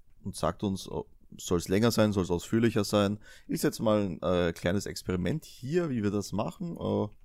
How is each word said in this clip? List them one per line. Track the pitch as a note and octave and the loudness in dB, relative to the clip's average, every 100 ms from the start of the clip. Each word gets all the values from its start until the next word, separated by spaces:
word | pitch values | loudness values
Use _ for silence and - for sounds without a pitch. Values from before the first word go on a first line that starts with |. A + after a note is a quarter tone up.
| - - | -20 -14
und | G3+ - | -12 -2
sagt | D#2+ - | -2 0
uns, | G#2 F#2+ - | -2 -2 -6
äh, | - - - - - | -8 -8 -14 -20 -16
soll's | - F2+ - | -2 0 2
länger | F#2+ A#2 | 2 4
sein, | A2 G#2+ | 4 4
soll's | G2+ F2+ | 2 0
ausführlicher | F2 - A2+ A#2 G#2 | -2 0 2 4 2
sein. | G2+ G#2 G2+ G#2 - - - | 2 2 2 0 -8 -20 -8
Ist | - | -2
jetzt | D#3 - | -2 0
mal | A2+ G#2+ | 2 2
ein, | G2+ E2 | 0 -2
äh, | F2 F2+ F2 | 0 2 2
kleines | E2 F2+ G2 - | 0 -2 -2 -2
Experiment | - - F#2 F2+ D3+ | -8 -4 -2 0 -2
hier, | - - A#2 F3 E3+ | -6 -12 -2 0 0
wie | B2 | 0
wir | G2+ | 0
das | G2+ G2 | -2 -2
machen. | G2 C3+ - E3+ - | -4 -4 -6 -10 -6
Äh, | G2 G2+ G#2 - | -2 -2 -2 -8